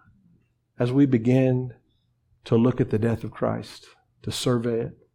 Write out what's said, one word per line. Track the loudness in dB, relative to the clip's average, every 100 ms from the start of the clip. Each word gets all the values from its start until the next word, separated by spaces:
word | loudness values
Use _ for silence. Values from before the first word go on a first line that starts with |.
| _ _ _ _ _ _ _ -4
as | 0
we | 2 4
begin | 2 2 4 4 0 -4 -12 _ _ _ _ _ _
to | 0 2
look | 2 2
at | -2
the | -2
death | -2 -4
of | -8
Christ, | -6 -6 -4 -10 -18 -20 _ _ _
to | -10
survey | -6 -2 -2 -2 -4
it? | -6 -10 _